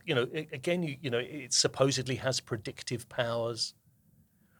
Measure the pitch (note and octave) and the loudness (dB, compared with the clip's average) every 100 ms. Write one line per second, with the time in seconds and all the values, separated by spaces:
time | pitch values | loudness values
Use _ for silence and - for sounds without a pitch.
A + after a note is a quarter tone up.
0 | - C#3 B2 D#3 D#3 D3 D3+ F3 E3 C3+ | 0 2 2 0 -6 -4 0 0 0 -4
1 | C#3 A#2 B2 D3+ B2+ - C#3 - C3+ C3 | -2 0 0 -6 0 2 4 4 4 4
2 | B2+ B2 C3+ B2 - A#2 A2+ - - B2 | 0 -2 0 -2 -2 -6 -6 -10 -6 -6
3 | - - A#2 A#2 A#2 A2+ - - _ _ | -4 -2 0 0 -2 -2 -6 -8 _ _
4 | _ - _ _ _ _ | _ -20 _ _ _ _